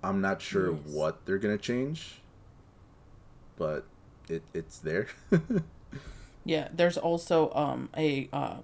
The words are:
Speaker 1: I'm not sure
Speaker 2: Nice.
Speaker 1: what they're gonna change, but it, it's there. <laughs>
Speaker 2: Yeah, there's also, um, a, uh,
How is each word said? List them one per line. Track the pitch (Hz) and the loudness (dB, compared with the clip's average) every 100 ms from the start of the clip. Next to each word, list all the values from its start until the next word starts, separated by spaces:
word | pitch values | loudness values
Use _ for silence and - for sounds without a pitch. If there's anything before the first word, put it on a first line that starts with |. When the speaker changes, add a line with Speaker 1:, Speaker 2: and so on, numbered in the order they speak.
Speaker 1:
I'm | 95 98 | 0 0
not | 95 95 | 2 0
sure | - 98 92 | 0 0 2
Speaker 2:
Nice. | 80 76 | 0 -4
Speaker 1:
what | 76 78 82 - | 0 0 0 -2
they're | 95 | 0
gonna | 104 104 | 2 0
change, | - 120 135 156 - - - - - - - - - - - - - - - - | 0 -2 -2 -4 -10 -16 -20 -20 -20 -20 -20 -20 -20 -20 -20 -20 -20 -20 -20 -4
but | 80 76 - - - - - | -2 -2 -6 -18 -20 -20 -6
it, | 80 - | -6 -4
it's | 85 82 - | -8 -8 -8
there. | 78 85 - - - | -2 0 -2 -6 4
<laughs> | 180 - 214 160 - - - - - - - - | 4 4 -2 -2 -12 -16 -14 -14 -16 -18 -12 -2
Speaker 2:
Yeah, | 156 147 | -2 -2
there's | 165 175 170 | 2 2 4
also, | 170 170 - 165 160 | 0 0 4 4 4
um, | - 147 127 131 - | 2 0 0 -4 0
a, | 156 139 131 | 2 2 -2
uh, | 139 139 - | -2 -4 -6